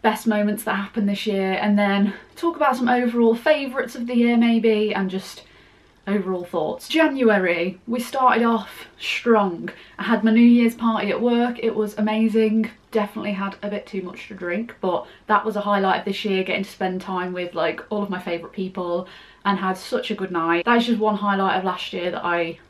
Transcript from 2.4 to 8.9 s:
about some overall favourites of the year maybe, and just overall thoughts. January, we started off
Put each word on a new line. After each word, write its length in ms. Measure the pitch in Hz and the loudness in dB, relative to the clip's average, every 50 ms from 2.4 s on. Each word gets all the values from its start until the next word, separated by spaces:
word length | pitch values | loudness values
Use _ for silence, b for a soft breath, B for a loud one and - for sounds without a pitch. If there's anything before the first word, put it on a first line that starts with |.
| - 339 339 - | -2 -2 0 2
about 180 | 302 277 254 | 2 2 2
some 140 | 240 247 240 | 2 2 2
overall 460 | 247 247 247 240 233 240 233 226 233 | 2 2 2 0 2 4 4 4 4
favourites 600 | 233 - 320 311 294 277 262 233 - - 233 - | 4 4 2 2 2 0 -4 -4 -4 -6 -6 -6
of 120 | 254 233 240 | -8 -8 -2
the 100 | 254 240 | 2 2
year 180 | 240 240 240 | 4 4 4
maybe, 580 | 233 233 233 233 226 208 226 220 208 214 214 202 | 4 4 4 4 4 4 4 2 4 2 0 0
and 160 | 196 196 185 | -2 -2 -2
just 340 | 185 190 - - - - b b b b b b b b b b b b _ - | -4 -6 -8 -8 -16 -18 b b b b b b b b b b b b _ -2
overall 360 | 202 214 185 185 185 180 175 | -2 -2 0 -2 -4 -4 -4
thoughts. 440 | 175 - 170 156 - - - - - | -4 -4 -2 -2 -2 -4 -8 -8 -2
January, 920 | - 320 320 302 277 269 254 220 208 196 185 175 175 165 170 190 185 - _ - | 2 2 2 2 2 4 4 4 4 4 2 0 0 0 -2 -4 -6 -8 _ -6
we 120 | 233 247 | -4 -4
started 440 | - - - 269 262 247 - 226 233 | -4 -4 -2 2 4 4 4 4 4
off 420 | 233 233 220 202 - - - - - | 2 2 0 -2 -6 -16 -18 -20 -20